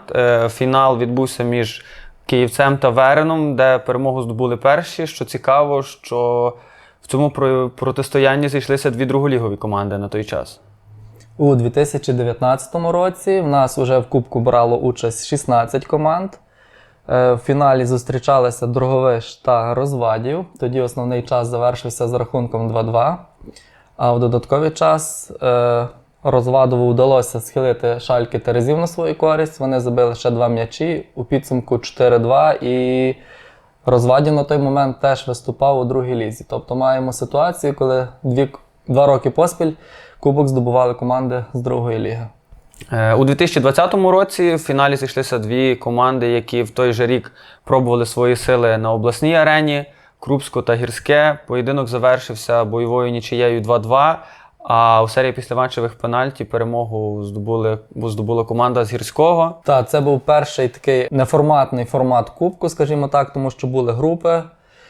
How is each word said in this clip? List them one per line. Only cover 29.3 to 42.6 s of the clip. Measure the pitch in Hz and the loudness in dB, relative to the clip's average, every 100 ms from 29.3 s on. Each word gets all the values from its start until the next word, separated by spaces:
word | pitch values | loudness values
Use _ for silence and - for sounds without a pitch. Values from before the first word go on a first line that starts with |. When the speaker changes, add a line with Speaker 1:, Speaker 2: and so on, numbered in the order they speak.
| 156 156 - | 2 -2 -4
Speaker 2:
Вони | 135 131 | -2 -2
забили | 120 123 120 | 0 2 0
ще | 113 123 | 0 -2
два | 117 120 | 0 0
м'ячі, | 117 113 - 160 156 - | 0 -4 -4 -4 -4 -8
у | - | -12
підсумку | 120 139 - 127 120 120 | -4 -4 -2 -4 -2 -4
чотири | - - 123 120 | -4 0 4 4
два. | 117 135 156 - | 4 4 4 2
І | 123 127 127 127 131 131 - - - _ _ _ - | -2 -2 0 0 0 -4 -12 -20 -20 _ _ _ 0
Розвадів | 123 120 131 151 | 2 4 4 4
на | 151 | 2
той | 143 147 | 0 0
момент | 139 139 135 127 | 0 0 0 0
теж | 139 131 - | 0 0 -4
виступав | 120 - 117 139 139 | -8 -8 0 2 2
у | |
другій | 123 131 123 | 0 -2 -2
лізі. | 120 107 113 - | -2 -4 -8 -10
Тобто | 120 - 127 | -10 -6 -2
маємо | 131 131 131 | 0 0 -2
ситуацію, | 120 127 139 170 175 143 | -6 -4 0 0 -2 -4
коли | 135 135 131 123 - | -2 0 0 -2 -6
дві, | 139 123 139 - _ _ - | -4 0 -2 -4 _ _ -2
два | 127 143 | 2 4
роки | 135 135 | 4 2
поспіль | 139 175 - 160 156 - - - - | 0 0 0 -4 -4 -12 -20 -20 -4
Кубок | 143 139 139 | 0 2 2
здобували | 131 123 123 123 | 2 2 2 2
команди | 123 123 127 131 123 117 | 0 -2 -2 -2 -4 -6
з | 127 | -8
другої | 123 123 120 113 | -4 -2 -2 -2
ліги. | 104 113 113 - _ - | -4 -6 -10 -16 _ -20